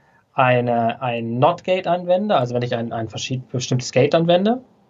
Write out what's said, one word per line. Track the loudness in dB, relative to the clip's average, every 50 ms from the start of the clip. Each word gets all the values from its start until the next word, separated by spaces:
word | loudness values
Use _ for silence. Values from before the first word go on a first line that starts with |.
| _ _ _ _ _ _ 0
eine, | 2 4 4 4 2 2 2 0 2 0 0 -2 -4
ein | -6 -6 -4 -4 -6 -4 0 2
not-gate | 2 2 2 0 -2 -2 -2 -2 0
anwende, | -2 -2 -2 0 0 0 0 2 0 0
also | 0 0 0 -2
wenn | -2
ich | -2 -2 -4
ein, | -4 -4 -6
ein | -6 -6 -8 -8
verschied-, | -8 -8 -8 -6 -6 -8 -8 -6
bestimmtes | -8 -6 -4 -2 -2 -2 -2 0
Gate | 2 2 4 4 4
anwende, | 2 2 4 2 2 2 2 0 -2 -6 _ _ _ _